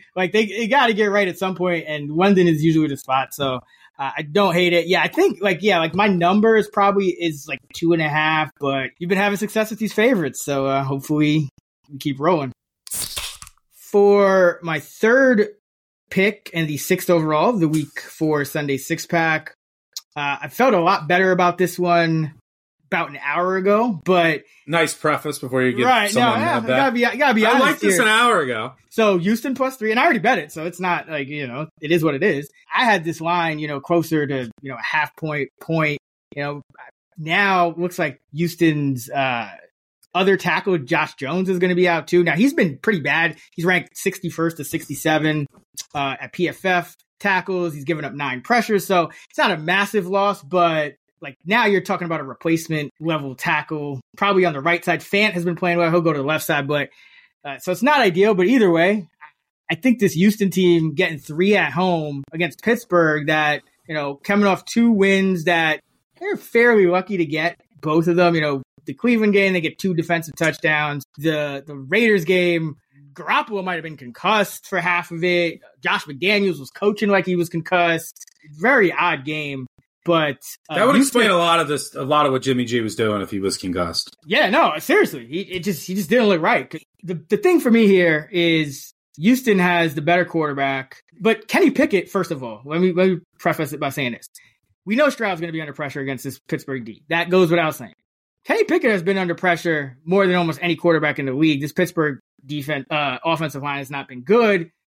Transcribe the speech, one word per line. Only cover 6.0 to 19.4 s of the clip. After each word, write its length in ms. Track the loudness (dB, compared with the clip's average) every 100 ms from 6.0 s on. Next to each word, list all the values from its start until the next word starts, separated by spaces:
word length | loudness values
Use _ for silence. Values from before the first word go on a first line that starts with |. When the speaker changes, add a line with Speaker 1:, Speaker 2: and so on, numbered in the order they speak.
| 2
Speaker 1:
number 500 | 2 2 4 4 4
is 120 | 2
probably, 380 | 0 2 2 0
is, 400 | -2 -4 -6 -10
like, 100 | -12 -12 -4
two 200 | 0 0
and 60 |
a 80 | 0
half, 440 | 0 2 0 -2 -4
but 300 | -4 -2 -4 -8
you've 100 | -4
been 100 | 0
having 200 | 0 -2
success 320 | -4 -2 -4
with 100 | -4
these 120 | -4
favorites, 520 | 2 2 2 0 -6 -4
so, 220 | -2 0
uh, 180 | -2 -2
hopefully 640 | -6 -2 0 2 2 -2 -8 _ _ _
we 80 | -10
keep 220 | -6 -2
rolling. 320 | 0 0 -2 -10 _ _ -14 -10 -10 -10 -12 -14 -20 _ _
For 880 | _ -2 2 4 6 6 6 4 2
my 160 | -4 -6
third 680 | -6 0 4 6 6 4 2 -4 _ _ _ _ _
pick 400 | 0 0 -2 -8 -4
and 140 | -4
the 80 | -4
sixth 340 | -2 -4 2
overall 400 | 2 2 2 2
of 100 | 2
the 80 | 0
week 320 | 0 -4 -10
four 440 | -16 -6 -2 -2 -2
Sunday 320 | -6 -4 -4
six 300 | -4 -8 -4
pack, 480 | -2 0 -2